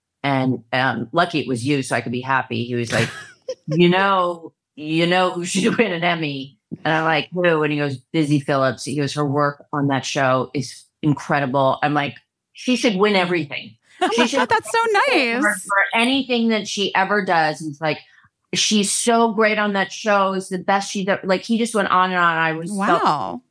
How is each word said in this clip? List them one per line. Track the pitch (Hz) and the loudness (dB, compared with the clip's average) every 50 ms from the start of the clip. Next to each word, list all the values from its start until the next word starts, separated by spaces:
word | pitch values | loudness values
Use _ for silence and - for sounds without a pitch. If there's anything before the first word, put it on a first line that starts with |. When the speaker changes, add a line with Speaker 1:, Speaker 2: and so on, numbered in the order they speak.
| _ _ _ _ - | _ _ _ _ -2
Speaker 1:
and, | 139 135 131 131 131 120 113 - _ | 0 0 0 0 0 -2 -2 -4 _
um, | 135 131 131 131 113 110 - - | 0 0 2 0 0 -2 -6 -2
lucky | - 170 175 175 - 147 | 0 0 2 2 0 -2
it | 120 | -2
was | 131 131 110 117 | -2 -4 -2 -2
you, | 143 147 139 | 0 0 0
so | 131 - 131 | -2 -2 -2
I | 120 | -4
could | 120 120 | -2 -4
be | 123 123 | -6 -6
happy. | 123 131 135 127 123 - 117 113 120 | -2 -2 -2 -2 -2 -2 -4 -6 -4
He | 123 120 | -4 -4
was | 120 117 113 | -4 -2 0
like, | 120 113 113 - - - - - - _ | 0 0 0 -2 -4 -10 -18 -20 -20 _
Speaker 2:
<laughs> | _ - 508 - _ | _ -12 -12 -10 _
Speaker 1:
"You | 156 156 170 175 175 | -2 2 4 4 6
know, | 185 190 196 196 196 185 180 175 170 165 165 151 - _ _ _ _ | 4 4 2 2 2 2 0 0 -2 -6 -10 -18 -20 _ _ _ _
you | 147 151 156 156 165 170 | -12 -6 -2 0 2 2
know | 170 180 185 185 180 | 2 4 4 2 2
who | 175 175 175 | 0 -2 -6
should | 185 - 190 208 220 - | -4 -2 0 0 2 2
<laughs> | - | 2
win | 226 196 | 0 0
an | 175 165 175 | 0 -2 -2
Emmy?" | 175 170 165 160 143 139 135 135 143 - _ _ - - - - | 0 0 -2 -2 -4 -6 -8 -10 -12 -16 _ _ -16 -12 -6 -2
And | 156 160 | -2 0
I'm | 160 160 | 0 2
like, | 160 160 147 - - | 2 0 0 -2 -4
"Who?" | 170 180 175 175 160 156 | -2 0 2 4 4 4
And | 151 147 | 2 0
he | 151 147 | 0 0
goes, | 147 143 131 127 - _ - | -2 -2 -4 -6 -8 _ -2
"Busy | 165 151 143 151 139 | 0 2 2 2 0
Phillips." | - 156 143 135 131 131 113 - - | 2 0 0 2 2 0 0 -2 -6
He | - 131 | -6 -4
goes, | 151 143 135 | -4 -4 -2
"Her | - 147 147 | -2 -2 -2
work | 139 139 147 147 143 143 - - _ 151 | 0 0 0 0 0 -2 -6 -10 _ -4
on | 147 139 139 | -2 0 0
that | 139 127 - | 0 0 -2
show | - - 147 135 131 131 131 123 - - | -2 -2 0 2 2 2 0 0 -4 -6
is | 143 127 - - - - _ _ _ | -8 -8 -8 -10 -18 -20 _ _ _
incredible." | - 151 139 - - - 151 143 143 127 131 139 135 131 131 - | 0 0 0 0 -2 -2 -2 0 0 0 0 2 2 2 2 0
I'm | 147 147 | 0 0
like, | 147 147 143 135 117 - _ _ _ _ _ _ _ | 0 0 -2 -4 -6 -12 _ _ _ _ _ _ _
"She | - - 254 247 | -6 -2 -2 0
should | 226 - 240 190 | 2 2 0 2
win | 185 208 214 202 | 2 2 4 4
everything." | 185 175 175 180 165 147 147 - - - - - _ _ _ - - | 2 2 0 0 -2 -4 -4 -8 -12 -12 -14 -20 _ _ _ -6 -4
Speaker 2:
Oh | 370 - 453 | -2 0 2
Speaker 1:
She | 466 | 2
Speaker 2:
my | 480 | 0
Speaker 1:
should | - - - | 2 0 0
Speaker 2:
God, | - - | 0 2
that's | 453 453 - - | 0 0 0 -2
so | - 453 466 453 403 403 508 571 | -2 0 0 2 2 2 2 2
Speaker 1:
win | 466 311 254 233 233 247 | 2 2 2 0 0 0
Speaker 2:
nice. | 302 202 202 185 - | 0 0 -2 -2 -4
Speaker 1:
for | - 196 196 - - - 226 | -2 -2 0 0 0 0 0
anything | 233 247 269 277 - 247 247 233 226 226 | 2 2 2 0 0 0 0 0 2 2
that | 220 208 180 | 0 0 -2
she | - - 202 196 - - | -4 -4 -4 -2 0 0
ever | 185 190 180 208 208 185 | 0 2 2 0 0 0
does. | 185 175 165 156 151 151 151 | 2 2 2 2 0 -2 -4
He's | 160 156 143 - | -8 -10 -8 -4
like, | 160 156 147 - - _ _ _ _ _ _ _ _ _ - | -4 -4 -4 -4 -8 _ _ _ _ _ _ _ _ _ -4
"She's | - - - 214 208 196 - | -2 0 2 2 2 2 0
so | - - - 240 233 233 233 226 | -2 -2 0 2 2 4 2 2
great | 190 214 220 214 214 214 | 2 2 2 2 2 0
on | 208 208 196 | 0 0 0
that | 196 190 - | 0 -2 -2
show. | - - - 214 202 202 190 190 | -6 -4 0 2 2 2 2 2
It's | 190 190 190 - | -2 -4 -6 -6
the | 190 180 | -6 -4
best | - - 196 196 196 - | 0 0 0 0 0 -2
she's | - 202 185 196 | -6 -4 -2 -2
ever," | 185 - - | -2 0 0
like, | 190 185 185 | 0 0 0
he | - - 233 214 | 0 0 0 0
just | 240 226 - | 0 0 0
went | 208 190 - | 0 0 2
on | - 185 185 185 | 2 2 2 2
and | 185 175 | 2 2
on. | 175 170 165 160 | 2 2 2 2
I | 160 160 | 0 0
was | 160 160 165 180 | -2 -2 -6 -6
so | 208 196 | -4 -2
Speaker 2:
Wow. | 196 190 175 - 392 180 151 135 95 - - 247 - _ | 0 2 2 2 2 2 0 0 -2 -6 -8 -10 -12 _